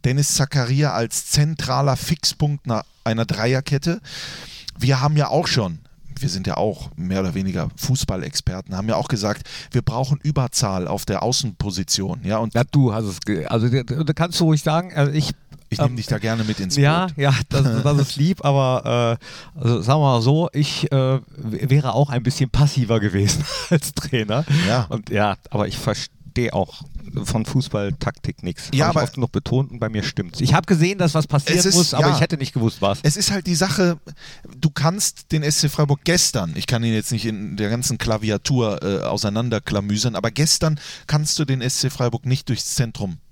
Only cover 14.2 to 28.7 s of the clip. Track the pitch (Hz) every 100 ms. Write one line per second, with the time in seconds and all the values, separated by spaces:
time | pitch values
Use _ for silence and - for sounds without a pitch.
14.2 | 170 - 165 156 160 156 180 165 143 151
15.2 | 139 - - - - - 143 120 - 110
16.2 | 113 113 107 107 95 139 143 165 180 147
17.2 | 139 123 - - 139 113 143 143 139 -
18.2 | 156 190 143 139 131 127 - 120 117 117
19.2 | - - - - 120 120 107 147 143 120
20.2 | 113 151 170 143 147 - 156 135 131 131
21.2 | - - 113 107 135 139 135 113 147 123
22.2 | 117 - 127 117 143 135 113 113 104 95
23.2 | 101 82 147 - - 165 - - - 123
24.2 | 104 117 165 143 131 120 110 117 101 101
25.2 | 104 95 - 107 98 - - 104 - -
26.2 | - - 117 92 92 - - - - -
27.2 | 101 117 110 131 127 107 101 - - -
28.2 | - - 87 - -